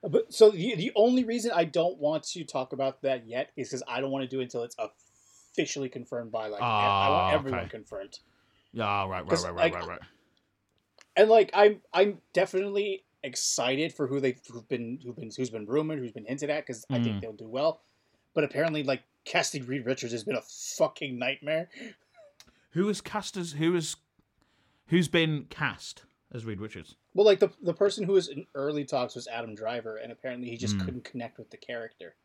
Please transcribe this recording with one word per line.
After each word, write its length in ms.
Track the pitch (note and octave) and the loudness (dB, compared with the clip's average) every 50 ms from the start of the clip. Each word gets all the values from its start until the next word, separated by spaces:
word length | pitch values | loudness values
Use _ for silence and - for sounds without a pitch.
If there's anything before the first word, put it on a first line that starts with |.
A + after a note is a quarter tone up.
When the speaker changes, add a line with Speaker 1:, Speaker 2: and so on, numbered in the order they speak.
| - | -6
Speaker 1:
But 300 | D#3+ C#3+ - A4+ - - | 2 2 2 2 2 6
so 160 | - A3 G#3+ | 8 8 8
the, 240 | G#3 E3+ E3 B3+ A#3 | 8 6 -2 -2 -2
the 160 | E3+ F3 C4+ - | -2 -2 -2 4
only 260 | - G#3 B3 B3+ B3+ | 4 4 6 6 4
reason 300 | B3 A3 A#3 A#3+ G#3 A#3 - | 2 2 -2 -2 -2 0 2
I 100 | F3 E3+ | 2 2
don't 320 | D#3+ C#3+ F3 E3 F3 F#3 - | 2 2 2 2 2 0 0
want 260 | C#3+ D3 D#3+ D#3 - | -2 0 0 0 -4
to 180 | - - F3 D#3 | -6 -10 -10 -10
talk 280 | - - C#3 B2+ - | -6 -6 -6 -6 -4
about 300 | - B2+ C3+ C3+ C3 _ | -4 -2 -2 -4 -4 _
that 220 | - C#3 C3 B2 A2+ A2 | -2 -2 -2 -2 -4 -8
yet 220 | A#2 B2+ C3 - _ | -6 -6 -6 -6 _
is 140 | - B2+ - | -10 -8 -6
'cause 140 | - B2+ B2 | -6 -8 -8
I 140 | - A#2+ B2 | -6 -6 -4
don't 100 | C3+ C3+ | -4 -2
wanna 160 | C3+ C#3 C3+ | -4 -4 -4
do 140 | B2 C3 C3 | -4 -4 -6
it 20 | |
until 220 | B2+ B2 - A#2+ A#2 | -6 -4 -4 -6 -6
it's 100 | A#2+ - | -6 -8
officially 1120 | - A2 G#2 _ _ _ _ _ _ _ _ _ - - _ _ - E3 - - C#3+ C#3 B2+ | -10 -10 -10 _ _ _ _ _ _ _ _ _ -20 -20 _ _ -2 -2 -2 -2 -6 -6 -6
confirmed 440 | - C3 B2 - - A#2+ A#2 A2+ | -8 -10 -12 -8 -8 -8 -8 -6
by, 160 | G#2+ A2+ A2 G#2+ | -6 -6 -6 -6
like, 120 | G#2 G2+ | -4 -2
ev-, 60 | A2+ | 0
I 420 | A#2+ A2 G#2 G#2 G#2 G2+ G2 G2 G2 | 2 2 4 4 4 4 4 4 4
want 240 | G2 F#2 F#2 F#2+ | 4 4 4 4
Speaker 2:
Oh, 60 | - D#3 | 2 2
Speaker 1:
everyone 220 | C#3 C3+ A#2+ F2+ | 2 0 -4 -4
Speaker 2:
okay. 80 | E2+ F2 | -4 -6
Speaker 1:
confirmed. 500 | - A2 - - A2 G2 G2 - - - _ _ _ _ _ _ _ _ _ _ | -10 -14 -14 -12 -10 -10 -10 -12 -14 -20 _ _ _ _ _ _ _ _ _ _
Speaker 2:
Yeah, 120 | - A2+ A2+ G2+ G2+ G2+ | -8 -4 -2 0 0 0
right, 60 | G2 F#2+ F#2 F2+ | -2 -2 -4 -6
right, 80 | F2+ F#2 | -2 0
Speaker 1:
'Cause, 160 | F3 E3 F3 | 0 0 0
Speaker 2:
right, 100 | F2+ F2 | -4 -2
right, 180 | F3 D#3+ E3+ | 0 0 0
Speaker 1:
like, 80 | - - | 0 -2
Speaker 2:
right, 80 | E3+ - | -8 -8
right. 100 | E2+ - - - _ _ _ _ _ _ _ _ _ _ _ _ _ _ _ _ _ _ - _ _ | -10 -12 -14 -20 _ _ _ _ _ _ _ _ _ _ _ _ _ _ _ _ _ _ -20 _ _
Speaker 1:
And, 140 | F3+ G#3 G#3+ | 6 8 10
like, 220 | A3 A3+ A3 - - | 10 8 8 6 6
I'm, 280 | F#3+ G#3 G#3+ G#3 F#3+ _ _ - | 8 8 8 8 4 _ _ 4
I'm 260 | E3+ G3 G#3 G3 E3 _ _ | 4 4 4 4 -4 _ _
definitely 720 | _ F3+ F#3+ F#3+ - F#3 G3 G3+ G3+ G3+ G#3 G#3 F#3+ F#3+ _ _ _ _ | _ 0 0 2 0 -2 -2 0 -2 -2 0 -2 -4 -6 _ _ _ _
excited 720 | - C3+ B2 - - - - - A#2+ B2 C3+ C#3 D#3+ E3 - | -12 -10 -6 -4 -2 -2 -2 0 0 0 0 0 -2 -2 -2
for 140 | - D3 B2+ | -4 -4 -2
who 100 | C3+ C#3 | -2 0
they've, 220 | C3+ C3 B2+ - _ - | 0 0 -2 -2 _ -16
who've 160 | A#2+ A#2+ G#2+ _ | -16 -16 -8 _
been, 300 | C3+ A#2+ A#2+ A2+ B2 - B2 | -4 -4 -4 -6 -8 -10 -10
who've 100 | B2 A#2 | -14 -12
been, 160 | E3 C3 A2 G#2 | -12 -12 -12 -6
who's 140 | - C3 B2 | -6 -6 -6
been 160 | G#2+ A2+ G#2+ | -4 -8 -6
rumored, 340 | G#2 A#2+ D3+ D#3 D#3 D#3+ C#3+ | -2 -2 0 0 -2 -4 -6
who's 100 | B2+ A#2 | -8 -8
been 160 | G#2 - G#2 | -10 -12 -8
hinted 240 | A2 C3 D3 D3+ C#3+ | -8 -8 -6 -4 -2
at, 160 | D3 D#3 D3+ | -4 -4 -4
'cause 180 | - B2 G#2+ - _ | -8 -12 -12 -8 _
I 40 | C3 | -2
think 240 | A#2+ A#2 A#2 G#2+ G2+ | 0 0 0 0 -2
Speaker 2:
Mm. 20 | |
Speaker 1:
they'll 120 | G2 A2+ G#2+ | -6 -8 -12
do 120 | - A#2 A2 | -14 -14 -8
well. 320 | A#2 C3+ D3 D#3+ D#3 - _ _ _ _ _ _ _ _ _ _ _ | -4 0 0 0 0 -2 _ _ _ _ _ _ _ _ _ _ _
But 80 | E3 | 0
apparently, 400 | D3 C3+ - C#3 D#3 E3 D3+ D3+ | 0 0 0 0 0 0 0 0
like, 220 | C#3+ C3 C3+ B2+ _ _ _ _ _ | 0 0 -2 -2 _ _ _ _ _
casting 400 | - - F3 D#3 - - D3 B2 | -2 0 0 0 0 -4 -8 -6
Reed 200 | A#2+ C3 C#3+ A#2 | -6 -6 -6 -2
Richards 240 | A#2 C3+ - - A#2+ | -2 -4 -2 -2 -6
has 120 | A#2 A#2 G#2 | -6 -6 -4
been 100 | - C3+ | -4 -4
a 80 | A2+ | -4
fucking 720 | - - - - - - - - D#3+ D3 - - D#3+ C#3 B2+ | -6 -8 -16 -14 -12 -12 -2 0 0 0 0 -6 -8 -8 -6
nightmare. 520 | A#2+ B2 B2+ C#3 - - D3 D#3 D#3+ F3 - - - - A3 - _ _ _ _ - - - _ _ - - _ _ _ _ | -4 -4 -4 -6 -6 -4 -4 -4 -4 -4 -6 -14 -18 -18 -18 -18 _ _ _ _ -20 -20 -20 _ _ -20 -20 _ _ _ _
Speaker 2:
Who 180 | _ D#3+ F#3+ G#3 | _ 0 0 0
is 120 | G3+ - | 0 -4
cast 360 | - - - G#3+ F#3+ - - | -6 -6 -6 -6 -6 -6 -8
as, 160 | F#3+ F3 E3+ | -8 -8 -8
who 240 | C#3+ C#3+ D#3+ E3 F#3 | -4 0 2 2 2
is, 180 | F3 D#3+ D3+ - _ _ _ _ _ _ _ _ _ _ _ _ _ _ _ _ _ _ _ | 2 0 -2 -8 _ _ _ _ _ _ _ _ _ _ _ _ _ _ _ _ _ _ _
who's 180 | D#3+ F3 F3 | 4 4 4
been 380 | C3 - F3 D#3+ D#3+ D#3 D3 A#2+ | 4 4 2 4 4 2 -2 -4
cast 580 | - - - D3+ C3 - - - - - - - _ _ _ _ _ - | -8 -8 -4 -4 -4 -4 -6 -14 -18 -18 -18 -20 _ _ _ _ _ -14
as 100 | A#2+ A2+ | -10 -8
Reed 160 | A2+ G#2+ F#2 | -8 -8 -8
Richards? 360 | G#2+ G#2+ - F#2+ D#2+ - - _ _ _ _ | -8 -10 -12 -14 -16 -16 -20 _ _ _ _
Speaker 1:
Well, 120 | F3+ G#3 | 6 8
like, 140 | G#3+ G3 - | 8 8 8
the, 100 | G3+ F#3 - _ | 4 2 2 _
the 140 | - E3+ E3 | -4 -4 0
person 300 | - G3+ G#3 G3 - G3 | 2 2 0 2 0 -2
who 80 | E3+ G3 | 4 4
was 140 | F#3+ E3 - | 2 2 2
in 180 | D3 C3+ C3 _ _ | -10 -12 -12 _ _
early 320 | C#3 C3+ D3 D3+ D3 C#3+ | -4 -4 -2 -2 -2 -4
talks 280 | C#3 - C3+ B2 A#2+ - | -2 -2 -2 -2 -2 -6
was 120 | B2 A#2 A#2+ | -10 -12 -8
Adam 260 | A#2 A#2 A#2 A2+ A2 | -8 -8 -8 -8 -10
Driver, 420 | G2+ - A2 A#2+ A#2+ A2+ A2+ A2 A2 | -6 -6 -4 -4 -4 -6 -8 -10 -10
and 120 | A#2 A#2 | -12 -12
apparently 380 | A#2 _ - C3 B2 B2 B2 A#2+ | -14 _ -10 -10 -8 -8 -8 -10
he 80 | A#2+ | -8
just 220 | A2+ A#2+ G#2 G#2 G2 | -6 -4 -2 -2 -2
Speaker 2:
Mm. 60 | F#2 | -2
Speaker 1:
couldn't 180 | F#2 B2 B2 - | -4 -6 -8 -12
connect 320 | - - B2 A#2 A2+ _ | -12 -10 -10 -10 -10 _
with 140 | - A2 _ | -16 -20 _
the 80 | - - | -20 -20
character. 580 | - - B2 A#2+ A2+ A2+ _ _ F2+ F2 _ _ | -12 -10 -10 -10 -10 -12 _ _ -20 -20 _ _